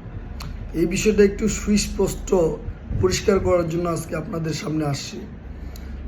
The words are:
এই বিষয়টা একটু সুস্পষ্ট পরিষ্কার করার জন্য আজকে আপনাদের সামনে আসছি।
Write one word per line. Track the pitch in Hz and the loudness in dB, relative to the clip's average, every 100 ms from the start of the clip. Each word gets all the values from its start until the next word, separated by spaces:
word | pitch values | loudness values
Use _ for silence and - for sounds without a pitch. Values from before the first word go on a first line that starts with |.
| - - - - - - - | -12 -12 -10 -10 -10 -10 -4
এই | 160 175 | 0 0
বিষয়টা | 190 214 208 | 2 4 8
একটু | 202 202 214 | 6 6 0
সুস্পষ্ট | - 202 208 - - 196 - - 190 160 - - - - - | 0 2 2 2 0 0 0 2 4 4 0 -8 -10 -4 2
পরিষ্কার | 185 185 - 190 | 2 2 4 4
করার | 185 180 165 | 4 2 2
জন্য | 170 175 | 0 0
আজকে | 165 - 160 | -2 -4 -6
আপনাদের | 156 165 160 | -4 -4 -4
সামনে | 143 151 156 | -4 -2 -2
আসছি। | 147 139 - - - - - - - - - - | 0 -2 -6 -10 -12 -12 -12 -12 -12 -10 -10 -10